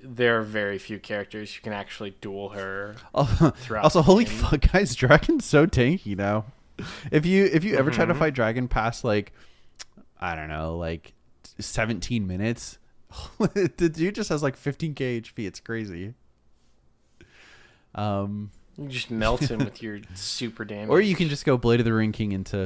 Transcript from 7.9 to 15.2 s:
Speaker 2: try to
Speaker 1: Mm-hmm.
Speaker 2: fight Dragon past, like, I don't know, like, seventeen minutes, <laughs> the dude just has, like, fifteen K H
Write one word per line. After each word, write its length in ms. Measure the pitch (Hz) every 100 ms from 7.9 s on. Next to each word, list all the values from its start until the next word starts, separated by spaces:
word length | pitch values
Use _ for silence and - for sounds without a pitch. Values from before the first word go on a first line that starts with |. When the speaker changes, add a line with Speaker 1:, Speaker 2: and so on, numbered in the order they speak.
Speaker 2:
try 120 | 120 160
to 60 |
Speaker 1:
Mm-hmm. 60 | 160
Speaker 2:
fight 160 | 156
Dragon 320 | 131 110 117 127
past, 380 | 123 113 -
like, 280 | 123 104 98 - - - - - - - - -
I 140 | 90
don't 140 | 82 78
know, 280 | 78 80 85
like, 360 | 82 82 - _ _ _ - -
seventeen 680 | - - 113 104 - 120 95
minutes, 520 | 92 110 117 - - _ _ -
<laughs> 300 | - - -
the 500 | - 202 175 - 170
dude 280 | 156 180 208
just 140 | 208
has, 120 | 156
like, 140 | 147 -
fifteen 360 | 147 135 160
K 100 | 143
H 320 | 131 120